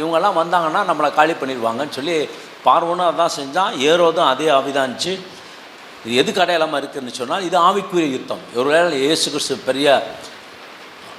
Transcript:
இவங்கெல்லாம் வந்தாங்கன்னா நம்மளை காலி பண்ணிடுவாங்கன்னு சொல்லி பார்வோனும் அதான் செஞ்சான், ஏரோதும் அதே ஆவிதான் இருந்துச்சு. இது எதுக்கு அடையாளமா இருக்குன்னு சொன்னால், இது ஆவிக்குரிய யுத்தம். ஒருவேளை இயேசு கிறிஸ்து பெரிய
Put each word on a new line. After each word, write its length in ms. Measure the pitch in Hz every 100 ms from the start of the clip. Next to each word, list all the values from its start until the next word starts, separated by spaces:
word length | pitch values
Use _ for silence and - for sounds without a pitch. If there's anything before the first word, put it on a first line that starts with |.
இவங்கெல்லாம் 400 | 160 165 196 165
வந்தாங்கன்னா 400 | 170 180 160 175 196
நம்மளை 260 | 156 147
காலி 180 | 147 156
பண்ணிடுவாங்கன்னு 560 | 165 135 131 113 117 151
சொல்லி 360 | - 147 165 127 - - -
பார்வோனும் 480 | 123 147 170 175 175
அதான் 160 | 151 170 156
செஞ்சான், 380 | 139 156 196 185
ஏரோதும் 480 | 165 170 170 170 151
அதே 180 | 131
ஆவிதான் 400 | 156 139 135 139
இருந்துச்சு. 360 | 131 117 170 185 - - - - - - - -
இது 120 | 113 120
எதுக்கு 260 | 160 190
அடையாளமா 340 | 175 170 156 143
இருக்குன்னு 340 | - 147 127
சொன்னால், 340 | 117 123 180
இது 160 | 180 180
ஆவிக்குரிய 500 | 170 202 196 175 156
யுத்தம். 280 | 131 - 101 -
ஒருவேளை 440 | 117 135 156 175 143
இயேசு 320 | 139 156 -
கிறிஸ்து 260 | 143 - 127
பெரிய 500 | 131 131 147 131 113 - - - - - - - - - -